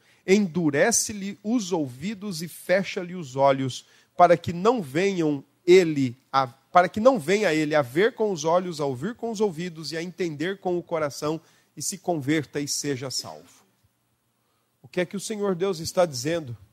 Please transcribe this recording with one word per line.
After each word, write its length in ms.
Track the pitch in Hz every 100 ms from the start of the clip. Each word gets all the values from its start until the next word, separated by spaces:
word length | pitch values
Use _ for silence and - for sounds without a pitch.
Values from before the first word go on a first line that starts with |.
| _ _ -
endurece-lhe 1120 | 202 202 156 160 139 202 226 - 208 196 196
os 280 | 208 247 185
ouvidos 720 | 180 139 123 170 220 208 160
e 40 | 165
fecha-lhe 680 | - - 180 180 - 180 180
os 200 | 143 131
olhos, 520 | 139 135 135 - - _ _ -
para 220 | 175 170
que 160 | -
não 300 | 170 196 254
venham 600 | 151 135 196 190 156 143 - _ -
ele 500 | 180 170 147 131 117 _
a, 140 | 135 131
para 420 | - _ 180 180
que 120 | -
não 180 | 233 262
venha 340 | 143 202 202
ele 220 | 156 151
a 80 | 151
ver 320 | 131 135 220
com 180 | - 220
os 120 | 180
olhos, 360 | 156 175 185 156
a 60 | 147
ouvir 300 | 123 170 240
com 160 | 233
os 100 | 214
ouvidos 500 | 208 151 185 160 147
e 60 | 160
a 60 |
entender 560 | 175 170 175 143 170 196
com 180 | 190 175
o 60 |
coração 580 | 165 160 151 - 151 160 - _ _ -
e 60 |
se 160 | 143 190
converta 640 | - 170 131 156 139 147
e 80 | 139
seja 420 | - 143 131 135
salvo." 560 | - - 78 - _ _ _ _ _ _ _ _ _ _ _ _ _
O 80 | -
que 140 | -
é 40 | 175
que 120 | 196
o 20 |
Senhor 360 | - 214 202 180
Deus 240 | 196 165
está 260 | 165 - 175
dizendo? 500 | 131 131 170 139 117 -